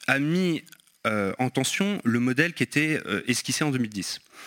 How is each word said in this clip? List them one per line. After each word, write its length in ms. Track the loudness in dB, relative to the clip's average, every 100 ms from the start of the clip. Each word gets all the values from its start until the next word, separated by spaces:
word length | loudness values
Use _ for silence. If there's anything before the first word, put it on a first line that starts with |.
| 0
a 120 | 0
mis, 440 | 2 2 2 -2 -6 -20 _ _ -2
euh, 280 | 0 0 0
en 120 | 0
tension 500 | 0 0 0 0 0
le 160 | 2 2
modèle 340 | 2 2 2
qui 80 | 0
était, 380 | 0 0 0 -2 -2
euh, 160 | -4 0
esquissé 380 | -2 -2 -2
en 60 | 0
deux 80 | 0
mille 120 | -2
dix. 300 | -4 -8 -10 _ -20